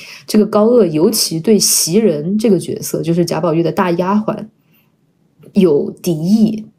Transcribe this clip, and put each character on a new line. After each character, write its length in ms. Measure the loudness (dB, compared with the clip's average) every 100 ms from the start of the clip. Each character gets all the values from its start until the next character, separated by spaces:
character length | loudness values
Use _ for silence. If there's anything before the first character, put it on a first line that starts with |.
| -20 -20 -2
这 100 | 0
个 80 | 2
高 220 | 2 4
鹗 180 | 4 2
尤 240 | 2 0
其 300 | 0 -4 -4
对 180 | 0 2
袭 380 | 2 0 0 0
人 420 | 0 0 -2 -2
这 100 | 2
个 120 | 0
角 200 | -2 -10
色， 220 | -8 -6
就 100 | -2
是 140 | 0 0
贾 140 | -2
宝 160 | -2 0
玉 80 |
的 80 | -2
大 180 | -2 -2
丫 240 | -2 0
鬟， 320 | -2 -2 -6 -10 _ _ _ _ _ _ _ _ _ -8
有 360 | 2 2 2 -2
敌 240 | -6 -4
意， 520 | -4 0 2 2 -2 -10